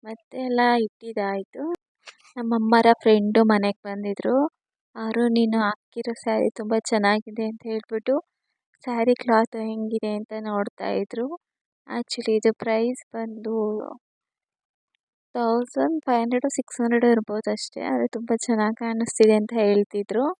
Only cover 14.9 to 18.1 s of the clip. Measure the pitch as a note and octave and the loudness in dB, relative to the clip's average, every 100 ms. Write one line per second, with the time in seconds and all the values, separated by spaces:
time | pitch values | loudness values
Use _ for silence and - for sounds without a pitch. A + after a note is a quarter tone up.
14.9 | _ _ _ _ A#3+ A#3 A#3 B3 C4+ C#4 | _ _ _ _ -2 0 0 0 -2 0
15.9 | D#4+ C#4+ A#3+ A#3 B3 C#4 - - - A#3 | 0 0 0 2 0 -2 -4 -8 -2 0
16.9 | A#3 A#3+ A#3 G#3+ G#3+ A3 G#3+ - - - | 4 4 4 2 -6 -4 -6 -6 -8 -4
17.9 | B3+ A#3+ | -2 -2